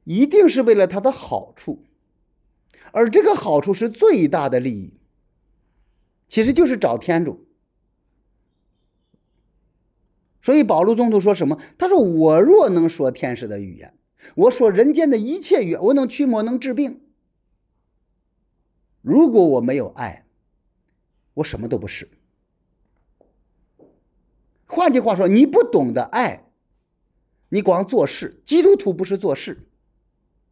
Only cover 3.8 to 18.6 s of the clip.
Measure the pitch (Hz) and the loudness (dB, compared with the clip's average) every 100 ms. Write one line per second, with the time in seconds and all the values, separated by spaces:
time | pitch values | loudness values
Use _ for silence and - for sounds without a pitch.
3.8 | 226 226 440 269 151 170 135 123 131 107 | -6 0 2 2 0 -2 -2 -2 -4 -8
4.8 | 95 - _ _ _ _ _ _ _ _ | -12 -20 _ _ _ _ _ _ _ _
5.8 | _ _ _ _ _ - 220 254 302 240 | _ _ _ _ _ -2 0 2 0 0
6.8 | 123 117 - 165 160 - _ _ _ _ | -2 -4 -2 -2 -4 -8 _ _ _ _
7.8 | _ _ _ _ _ _ _ _ _ _ | _ _ _ _ _ _ _ _ _ _
8.8 | _ _ _ _ _ _ _ _ _ _ | _ _ _ _ _ _ _ _ _ _
9.8 | _ _ _ _ _ _ - 302 233 160 | _ _ _ _ _ _ 0 2 2 2
10.8 | 190 226 240 214 190 190 143 151 - - | 0 0 0 0 0 0 -2 -4 -10 -6
11.8 | 370 370 202 165 160 156 247 415 269 175 | 0 2 2 2 2 4 6 6 4 2
12.8 | 165 160 135 - 131 131 113 101 98 87 | 0 -2 -4 -4 -8 -8 -10 -12 -12 -16
13.8 | - _ _ _ - - 226 247 226 185 | -20 _ _ _ -12 0 2 4 2 2
14.8 | 262 302 311 226 220 359 - 359 180 165 | 2 2 0 0 -2 -8 -2 -2 0 -2
15.8 | 190 277 254 - 277 220 220 247 262 202 | 0 0 -2 -4 -2 -2 -4 -6 -6 -6
16.8 | 185 - _ _ _ _ _ _ _ _ | -6 -8 _ _ _ _ _ _ _ _
17.8 | _ _ _ _ _ _ _ _ | _ _ _ _ _ _ _ _